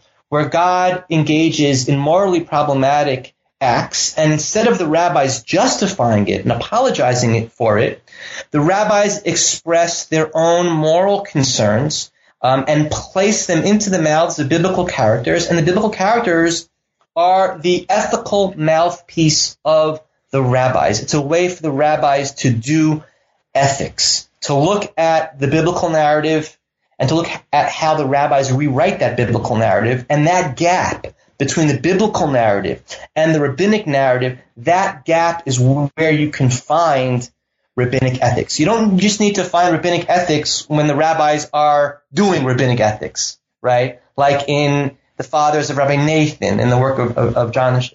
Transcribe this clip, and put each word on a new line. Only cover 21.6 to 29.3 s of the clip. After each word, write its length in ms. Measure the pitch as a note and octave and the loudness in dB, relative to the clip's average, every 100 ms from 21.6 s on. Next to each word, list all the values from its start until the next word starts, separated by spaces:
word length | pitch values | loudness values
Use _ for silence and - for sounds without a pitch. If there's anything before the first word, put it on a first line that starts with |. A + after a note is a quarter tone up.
the 80 | D3+ | -4
rabbis 640 | C3+ D3+ D3+ D3 C#3 C#3 - | 0 0 2 0 0 -2 -2
to 80 | C3+ | -2
do 540 | A2+ A2+ D#3+ D#3 D#3 - _ _ _ _ | 0 0 2 2 0 -6 _ _ _ _
ethics, 760 | C3+ C#3 - - - - - - _ | 0 0 0 -6 -4 -2 -4 -6 _
to 120 | - | -4
look 380 | C#3 D#3 G3+ - - | 0 0 0 -4 -2
at 400 | E3 D#3+ - C#3 | 0 0 -2 -4
the 80 | C#3 | -2
biblical 420 | D#3+ D#3+ F3 F3 | 0 0 -2 -2
narrative 680 | D#3+ D3+ D3+ D3+ D#3 D#3 - _ _ _ - | 0 2 2 0 -2 -4 -14 _ _ _ -4
and 100 | C3 | -2
to 60 | |
look 140 | D#3+ E3+ - - | 0 -2 -8 -2
at 180 | D3 D3 | 0 0
how 240 | - D#3+ | -2 -2
the 100 | D3+ | 0
rabbis 480 | C3+ C#3 D3 C#3 B2+ | 0 0 2 2 0
rewrite 460 | B2+ D3 B2+ F#3 - | 0 0 0 0 0
that 180 | B2 A#2 | -2 -2
biblical 400 | A#2+ | -2